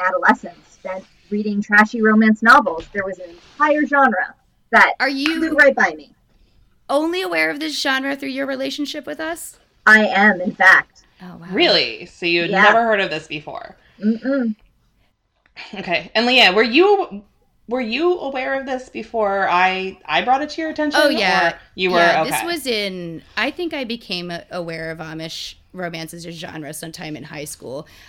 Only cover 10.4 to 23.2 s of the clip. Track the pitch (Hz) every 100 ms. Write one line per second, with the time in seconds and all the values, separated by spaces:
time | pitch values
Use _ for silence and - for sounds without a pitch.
10.4 | 185 - 185 - - _ _ _ 180 170
11.4 | 175 190 349 175 123 110 - - 175 170
12.4 | 175 196 202 226 233 208 180 156 - 151
13.4 | 151 110 - - _ - 208 226 254 277
14.4 | 226 214 _ _ _ _ _ _ _ _
15.4 | _ - - 190 190 170 175 220 240 254
16.4 | 196 196 240 262 392 403 - 202 - _
17.4 | _ _ - 254 220 247 349 359 269 269
18.4 | 269 269 269 254 - 220 220 226 202 196
19.4 | 190 175 185 190 190 - - 160 220 262
20.4 | 294 - 320 302 302 294 294 233 190 175
21.4 | 170 - _ - 180 175 170 156 160 147
22.4 | 349 339 254 214 202 185 170 160